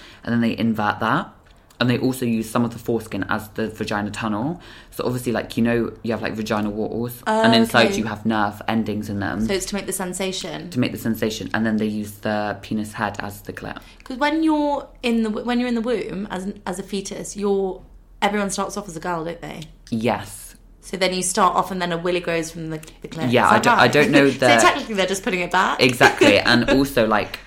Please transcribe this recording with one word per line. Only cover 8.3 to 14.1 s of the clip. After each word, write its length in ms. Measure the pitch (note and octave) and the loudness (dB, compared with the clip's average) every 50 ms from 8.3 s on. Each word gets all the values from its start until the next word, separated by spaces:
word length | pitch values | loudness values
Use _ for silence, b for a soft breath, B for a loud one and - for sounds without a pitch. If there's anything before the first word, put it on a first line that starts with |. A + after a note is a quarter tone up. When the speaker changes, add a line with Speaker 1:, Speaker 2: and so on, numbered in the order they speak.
| A2+ G#2+ G#2 G#2 G#2+ - - | 2 2 0 0 -2 -4 -4
Speaker 1:
endings 420 | - A2+ A2+ G#2+ G#2+ G2+ G#2 G2+ G#2+ | -2 0 0 0 -2 -4 -4 -4 -4
in 100 | G2+ G2+ | -4 -4
them. 280 | G2 D#2+ C2+ G2 A2 | -4 -2 -2 -2 0
Speaker 2:
So 60 | D3+ G3 | 0 0
it's 120 | F#3 F#3 | -2 -2
to 100 | - G#3 | -4 -6
make 120 | G3 F#3 | -6 -6
the 40 | - F#3 | -6 -6
sensation? 760 | - F#3 F3+ F#3 - G3 F#3+ F#3 - - E3+ D3+ D3+ D#3+ F3 | -6 -6 -6 -4 -4 -4 -4 -4 -6 -8 -8 -8 -10 -10 -4
Speaker 1:
To 100 | - B2 | -2 -2
make 120 | A#2+ - | 0 0
the 80 | - G#2+ | -2 -4
sensation, 500 | - A#2 A2 G2+ A#2 A2 G#2+ - F#2+ F2+ - | -4 -4 -2 -2 -2 -4 -4 -4 -6 -4 -2
and 100 | G#2+ A2+ | -2 0
then 120 | A2+ G#2+ | 0 0
they 100 | G#2+ A2 | 0 0
use 240 | G#2+ G#2+ G#2+ G#2 G2+ - - | -2 -2 -4 -6 -8 -10 -6
the 360 | - A2 G#2+ G#2 G#2 G#2 G2+ G#2 | -4 -2 -2 -2 -2 -4 -6 -8
penis 320 | - - A2 G#2+ G#2+ G#2+ - | -8 -6 -4 -4 -4 -6 -6
head 220 | - A2 G2+ G2+ - | -4 -4 -4 -4 -6
as 220 | - G2+ G2+ - | -8 -10 -10 -12
the 100 | - - - | -14 -14 -12
clit. 260 | - - - - B B B B B - | -12 -10 -12 -12 B B B B B -14
Speaker 2:
'Cause 140 | - | -10